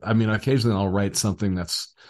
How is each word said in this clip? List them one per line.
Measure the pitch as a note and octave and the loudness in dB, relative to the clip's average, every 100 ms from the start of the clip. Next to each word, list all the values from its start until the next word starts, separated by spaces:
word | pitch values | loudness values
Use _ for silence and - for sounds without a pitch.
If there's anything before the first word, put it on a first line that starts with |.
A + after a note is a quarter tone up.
I | G#2+ | 0
mean, | A2+ G#2+ | 2 2
occasionally | G#2+ C#3 C3+ A#2 G2 | 0 0 2 2 2
I'll | G2 | 0
write | F#2+ G2 - | 0 0 0
something | G#2+ F#2 G#2 | -2 -2 -2
that's | F#2 F2 - - _ | -2 -4 -8 -10 _